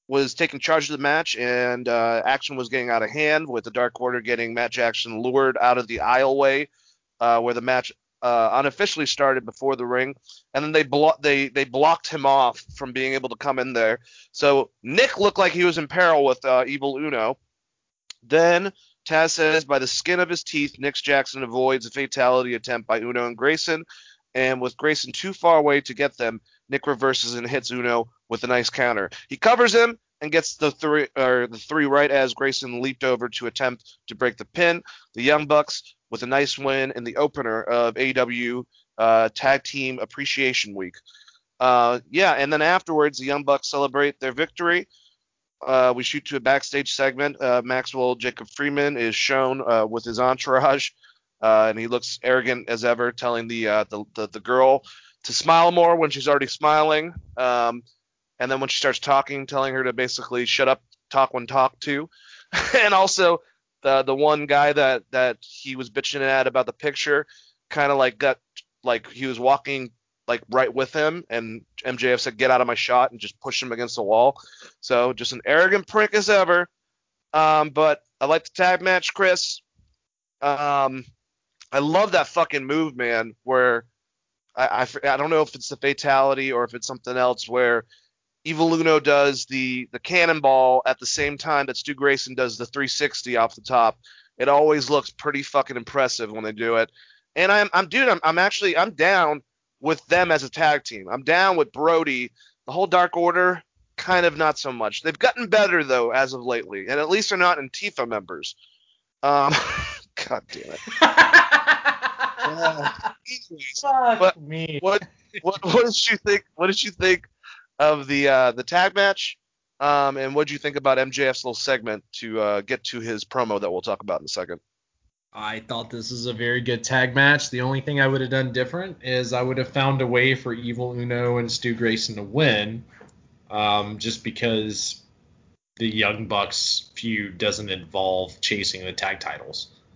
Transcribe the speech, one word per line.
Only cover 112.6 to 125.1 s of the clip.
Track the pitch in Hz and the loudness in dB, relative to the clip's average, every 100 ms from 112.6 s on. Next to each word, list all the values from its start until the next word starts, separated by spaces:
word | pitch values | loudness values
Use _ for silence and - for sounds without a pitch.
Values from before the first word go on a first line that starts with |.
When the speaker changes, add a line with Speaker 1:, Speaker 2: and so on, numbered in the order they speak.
| 165 160 - - - - - | -2 -2 -6 -6 -10 -10 -18
Speaker 1:
anyways, | 254 - 160 135 - | -18 -16 -16 -12 -6
Speaker 2:
Fuck | 277 262 240 220 | 0 2 4 4
Speaker 1:
but | 185 170 | 4 2
Speaker 2:
me. | 147 160 160 147 | -8 -8 -6 -4
Speaker 1:
what, | 185 202 - _ _ 202 | 0 0 -2 _ _ -8
what, | 180 196 | -6 -4
what | 185 233 | 2 2
did | 233 214 233 | 4 2 0
you | 214 | 0
think, | 208 202 - | 0 -2 -2
what | - 185 | -4 -2
did | 190 | 0
you | 208 | -4
think | 170 185 180 - _ - - _ - | -2 0 0 -2 _ -20 -20 _ 2
of | 151 151 135 | 2 2 0
the, | 143 139 | 2 4
uh, | 131 127 | 6 4
the | 117 | 0
tag | - 175 196 | 0 2 2
match? | 196 196 196 - - _ _ _ - | 4 2 2 -6 -10 _ _ _ -4
Um, | 143 143 139 135 | 2 2 2 -2
and | 135 | -4
what | 143 147 | -2 -2
did | |
you | 147 | -4
think | 147 139 | -6 -2
about | 135 131 | 2 2
M | 131 | 0
J | 127 131 | 0 -2
F's | 123 | -2
little | 127 | -6
segment | 113 143 127 110 104 _ | -6 -2 -2 -2 -8 _
to, | - 113 110 | -14 -8 -2
uh, | 104 101 | 0 -2
get | 101 127 | -4 -8
to | - 120 | -8 -10
his | 113 107 | -8 -8
promo | - 131 113 101 | -6 -4 -2 -2
that | 98 | -4
we'll | 90 | -6
talk | - 98 | -6 -8
about | 104 87 | -6 -8
in | |
a | 73 | -6
second? | 92 87 85 _ _ _ _ _ | -10 -10 -12 _ _ _ _ _